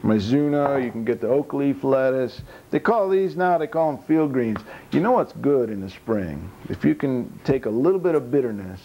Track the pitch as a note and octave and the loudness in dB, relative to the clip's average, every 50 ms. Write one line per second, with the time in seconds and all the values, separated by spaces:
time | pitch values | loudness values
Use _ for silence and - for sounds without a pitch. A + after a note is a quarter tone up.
0 | - A2 A2 A2 F#2+ G#2+ B2+ C#3+ D3 D3 D3 D3 C#3+ C#3 C#3 C3+ B2+ A#2+ A2 A#2 | 2 2 2 2 2 2 2 2 2 2 2 2 2 2 2 0 -2 -2 -4 -4
1 | A2+ A2+ A#2 - A2 G#2+ B2+ C#3+ D3 C#3+ - C#3 C#3+ C#3 C3 C3+ - C3+ C3+ C3 | -2 -2 -2 -2 0 2 2 2 0 -2 -4 -2 0 0 0 0 0 2 2 4
2 | C3 C3 C3 C3 B2+ A#2+ - - - - - - - - - D3 - - A#3 A3+ | 2 2 2 0 -2 -2 -6 -10 -18 -18 -20 -20 -10 -4 -4 0 2 2 2 2
3 | G3 F#3+ F#3+ F#3+ F#3+ F3+ D3+ E3+ F#3 F3+ F3 E3 D#3 C#3 - D#3+ E3 D#3 C#3+ A2+ | 2 2 2 2 2 0 0 0 2 2 2 2 0 -2 0 0 0 0 0 -4
4 | - - D#3 D#3+ D#3 D3 C3 C3 A#2+ A2+ G#2+ G#2 - - - - - - - C#3+ | -2 0 2 2 2 2 0 0 0 0 -2 -4 -6 -12 -18 -20 -12 -2 0 2
5 | E3+ A#3 B3+ A3+ D3 - - - B2 C#3 C#3+ C3+ A#2+ A2 A2 G2 F#2+ F#2+ - - | 2 4 2 2 2 -2 -6 -2 0 2 2 2 2 0 -4 -8 -8 -10 -12 -12
6 | - - A2+ G#2 F#2 E2 D2 - E2+ F#2 - - - - - - - D3+ D3+ - | -4 -2 -2 -2 -2 -4 -6 -8 -10 -12 -16 -16 -10 -10 -8 0 0 0 0 2
7 | - C#3 C3 B2 A#2 - - - - - C3+ C3+ - A#2 G#2+ A#2 C3+ E3+ F#3+ F#3+ | 0 -2 -2 -2 -4 -6 -12 -8 -2 0 0 0 0 -2 0 2 2 2 2 2
8 | E3+ F3+ D#3+ D3 B2+ A#2+ C3 C#3+ B2+ A#2+ G#2+ G2+ F#2+ F#2 F#2+ F#2 - | 2 2 0 0 0 2 0 0 0 0 -4 -6 -10 -10 -14 -14 -16